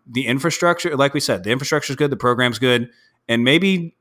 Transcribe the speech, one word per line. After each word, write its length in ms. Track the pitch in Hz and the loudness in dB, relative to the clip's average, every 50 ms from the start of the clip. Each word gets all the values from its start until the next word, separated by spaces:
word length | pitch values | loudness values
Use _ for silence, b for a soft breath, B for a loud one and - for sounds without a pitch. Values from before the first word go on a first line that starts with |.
| _ | _
the 200 | - 117 127 131 | -10 -6 -4 -2
infrastructure. 680 | 117 127 135 151 170 - - 180 175 175 170 - 175 151 | -2 -2 -2 -2 -2 -2 0 0 0 0 0 -2 -2 0
Like 180 | 131 139 139 - | 0 0 0 0
we 60 | 147 | -2
said, 240 | - - 117 92 90 | -2 -2 -2 -2 -2
the 60 | 104 | -2
infrastructure 420 | 120 135 135 - 160 147 - - 135 | -2 -2 -2 -2 -2 -2 -2 -4 -2
is 40 | |
good, 140 | 127 147 147 | -2 -2 0
the 60 | 131 | 0
program's 420 | - - 123 120 113 123 123 113 107 | 0 0 0 2 2 2 0 0 0
good, 320 | 131 127 123 120 120 120 b b b b b b b - | 2 2 2 2 0 -4 b b b b b b b -2
and 160 | 120 117 120 | -2 0 4
maybe 520 | 131 143 165 190 196 190 180 170 165 - _ | 4 4 4 4 2 0 0 -2 -6 -12 _